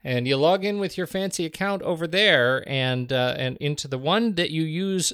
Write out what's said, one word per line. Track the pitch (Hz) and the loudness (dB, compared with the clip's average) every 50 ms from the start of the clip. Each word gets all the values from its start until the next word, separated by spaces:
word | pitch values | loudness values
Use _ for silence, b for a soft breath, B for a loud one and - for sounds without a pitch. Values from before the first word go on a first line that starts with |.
| - | -4
and | 139 127 123 120 | -2 -2 -2 0
you | 131 139 | 0 2
log | 135 143 165 185 196 190 | 4 4 4 4 2 0
in | 208 202 202 | -2 -2 -2
with | 196 180 - | -4 -4 -4
your | - 180 | -6 -6
fancy | - - 190 190 196 - - 170 | -4 -4 -4 -4 -2 -2 -4 -4
account | 160 - - 190 202 202 190 - | -6 -4 -4 -2 -2 -2 -2 -2
over | - 180 160 170 | -4 -2 -2 -2
there | 160 165 190 214 208 170 135 120 123 131 131 - | -2 2 4 4 6 6 6 6 4 2 0 -2
and, | - 139 135 131 127 127 127 123 123 135 | -2 -2 0 0 0 0 -2 -2 0 0
uh, | 127 123 123 127 | 0 2 0 0
and | - 131 127 127 | -2 -4 -4 -4
into | - 143 147 147 147 - | -4 -4 -4 -2 -4 -4
the | 139 135 127 | -6 -6 -4
one | 131 151 180 220 233 226 202 | 0 2 2 2 2 2 0
that | 170 175 - | 0 -2 0
you | 156 160 160 | 0 -2 -2
use | 160 156 170 190 196 190 185 175 - | -2 -2 -2 -2 0 0 0 0 -2